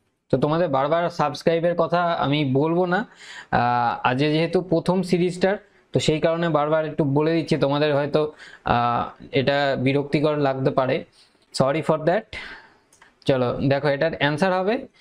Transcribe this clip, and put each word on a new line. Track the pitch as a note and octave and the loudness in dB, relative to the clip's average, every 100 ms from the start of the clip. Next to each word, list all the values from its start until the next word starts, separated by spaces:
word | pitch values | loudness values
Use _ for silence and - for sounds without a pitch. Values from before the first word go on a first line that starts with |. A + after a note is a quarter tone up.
| _ _ - | _ _ -2
তো | C3+ | 0
তোমাদের | D3 E3 F3 | 0 0 0
বারবার | C3+ C#3+ E3 F3 | 0 2 0 0
সাবস্ক্রাইবের | - D3 C#3 F3 E3 E3+ | -2 -2 0 0 2 0
কথা | E3+ D#3+ F3 | 0 0 0
আমি | E3+ B2+ C#3 D3 C#3 | 0 0 0 0 2
বলবো | C3+ D#3 E3+ F3+ | 2 2 0 0
না, | F#3 - - - - - | 0 -4 -12 -20 -18 -4
আহ, | B2+ A#2+ B2 A#2 F#2 B2 | 0 2 2 0 0 0
আজ | B2+ | 0
যেহেতু | D3+ D#3 E3 F#3 | 2 2 0 0
প্রথম | F3+ E3 E3+ F#3+ | 0 0 0 0
সিরিজটার, | F3+ F3 F3 F3+ F#3+ G#3+ - _ _ | 0 0 0 0 0 0 -8 _ _
তো | C3+ | -2
সেই | - D#3 | 0 2
কারণে | E3 E3 E3+ | 2 2 0
বারবার | D3 D3+ D#3 | 0 2 0
একটু | D#3 D3 | 0 -2
বলে | C#3+ C#3 D#3 | 0 2 2
দিচ্ছি। | E3 C#3+ D3+ | 0 0 0
তোমাদের | C#3 C#3+ D3+ | 2 2 2
হয়তো, | C#3+ D3 D3+ D3+ - - - | 0 0 0 -2 -6 -20 -12
আহ, | - B2+ A#2+ A#2+ - - - | -2 0 0 -2 -4 -10 -4
এটা | C#3 C3 C#3+ C#3 C3 | -2 0 0 0 0
বিরক্তিকর | B2+ C#3 C#3 D#3 D3+ D3 | 0 0 0 0 0 0
লাগতে | C#3 C3 C#3 | -2 0 -2
পারে, | C3 B2+ - - _ _ _ _ | 0 -2 -2 -6 _ _ _ _
sorry | - C3+ D#3 | -2 0 0
for | - D#3 | 0 0
that। | D3+ G3+ - - - - - _ _ _ - _ | 2 -2 -4 -14 -14 -18 -20 _ _ _ -20 _
চলো | - C3 B2 - C#3 | -2 0 0 0 0
দেখো, | C#3 D3 | 0 0
এটার | C#3 D#3+ - | 0 -2 0
অ্যান্সার | C#3+ D3+ F#3+ | -2 0 0
হবে | F#3 F#3+ A#3+ - _ | 0 -2 -4 -6 _